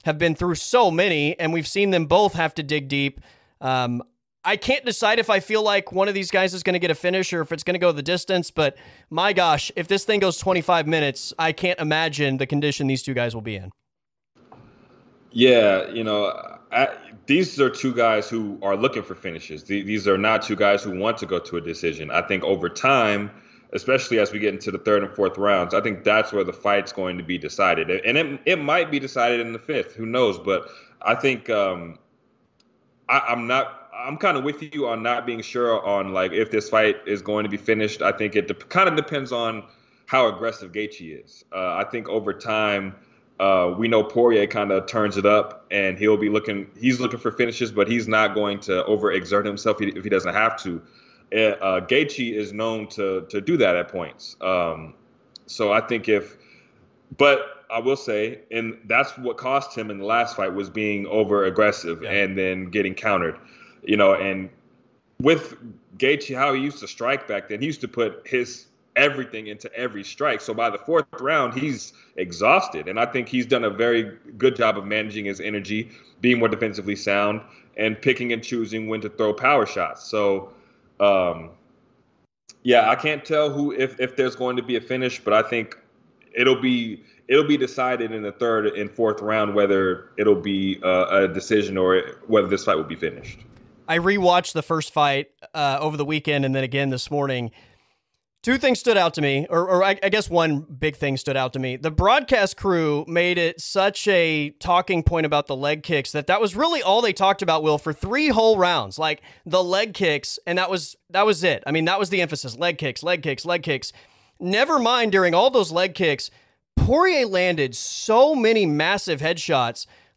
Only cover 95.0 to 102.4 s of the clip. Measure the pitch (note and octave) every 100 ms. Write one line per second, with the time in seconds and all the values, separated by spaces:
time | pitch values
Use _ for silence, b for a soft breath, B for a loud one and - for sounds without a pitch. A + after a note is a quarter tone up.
95 | C#3+ C#3 D3+ _ - D#3 C#3+ C#3 D#3 D3+
96 | C#3+ D#3 D3+ C#3+ C3+ C3+ C3 C#3 C#3 B2+
97 | - D3 C#3 B2+ A2+ b b b b b
98 | _ _ _ _ A#3 B3+ C4+ A#3+ A#3+ G3+
99 | E3+ E3 C#3+ C#3 D#3+ E3+ F#3 F3+ G3 G3+
100 | G3 G#3 - E3+ D#3+ C#3+ D#3+ C3+ D#3 -
101 | C#3+ C3+ C#3+ C3+ C3 C3+ C3 B2+ D#3+ D#3
102 | G3 C#4+ B3+ A#3+